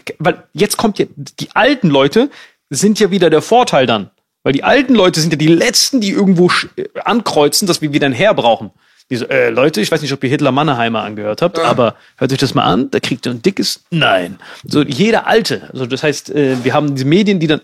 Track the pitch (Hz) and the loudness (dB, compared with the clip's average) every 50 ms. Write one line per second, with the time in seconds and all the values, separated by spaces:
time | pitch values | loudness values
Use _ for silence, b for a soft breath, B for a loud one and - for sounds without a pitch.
0 | - - - - 156 180 - - - _ _ - 202 208 - - - 220 196 - | -14 -14 -12 -4 -2 -2 -2 -4 -8 _ _ -2 -2 -2 0 -2 -2 -2 0 -2
1 | - - - - 135 - - - 151 - - 196 208 262 294 - - 175 139 135 | -4 -6 -6 -12 -16 -16 -12 -12 -12 -4 -2 0 2 2 2 2 2 2 4 4
2 | 135 139 - 214 254 285 B B B B B B _ _ 147 135 - 208 220 196 | 2 4 4 2 0 0 B B B B B B _ _ -4 0 0 2 2 2
3 | 214 185 185 196 175 165 156 151 - - 220 240 247 - - 147 131 - - 208 | 2 0 2 2 2 4 4 2 2 2 2 2 2 2 2 2 2 2 0 -2
4 | 190 - _ _ _ _ _ _ _ 135 135 170 - 190 202 269 277 254 262 220 | -2 -6 _ _ _ _ _ _ _ -2 -2 0 2 2 2 2 4 4 4 4
5 | 185 180 - 165 156 170 165 151 156 156 170 165 190 247 - - - - - 262 | 4 4 2 0 -2 -2 -2 0 2 4 4 4 2 2 0 0 0 0 0 -2
6 | 208 196 196 - 202 190 190 165 180 175 - - - 147 - - - - - - | -2 0 0 0 2 2 4 4 4 2 2 0 -4 -6 -10 -10 -12 -10 -10 -8
7 | - 175 202 240 208 - - 156 147 147 - - 208 190 170 - 156 151 139 147 | -4 -2 -2 -2 -2 -2 0 2 2 2 2 0 0 -2 -2 -2 -4 -2 -2 0
8 | 147 139 131 113 185 214 208 135 120 117 110 - 113 95 - b b b b b | 0 0 0 0 2 2 2 2 2 2 2 0 -2 -8 -16 b b b b b
9 | b _ 127 113 127 - 135 135 123 120 113 120 131 156 156 208 208 - 170 156 | b _ -6 -6 -4 -2 0 0 0 0 2 2 2 2 2 0 -2 -2 -2 -2
10 | 147 131 139 135 - 127 131 143 147 135 127 135 151 160 139 117 117 113 113 110 | -2 -4 -4 -4 -2 -2 -2 0 0 0 0 2 0 0 0 0 -2 -2 -2 -4
11 | 104 104 107 104 104 104 107 - 160 180 180 165 165 123 120 127 123 110 b b | -6 -6 -8 -8 -6 -6 -2 -2 -2 -2 0 -2 -2 -2 0 0 0 0 b b
12 | b b b b 139 127 131 127 143 127 - 135 107 120 170 202 262 277 - - | b b b b -4 -4 -2 -2 -2 0 0 0 0 2 0 0 -2 -2 -4 -4
13 | - - 135 120 - 131 123 120 117 185 202 - 208 - - - _ _ - 165 | -4 -4 -6 -6 -6 -8 -8 -2 -2 -2 -2 -2 -4 -6 -6 -8 _ _ -6 -4
14 | 139 120 101 92 90 87 98 - B B B B B - - 147 147 143 135 120 | 0 0 0 0 -2 -4 -10 -14 B B B B B -4 -2 -2 0 0 -2 0
15 | 190 226 226 - - - 196 226 226 - 127 98 - - - 127 131 117 131 131 | 0 2 0 0 0 0 0 0 0 0 -4 -8 -8 -12 -10 -8 -6 -6 -6 -4
16 | - 151 139 - - - - 147 143 131 131 127 120 131 - 151 151 147 139 131 | -2 -4 -4 -4 -8 -6 -2 0 0 0 0 -2 -2 0 0 0 0 0 -2 -2
17 | 131 139 156 196 220 202 202 185 156 156 151 135 | 0 2 2 4 4 2 2 0 0 0 0 -2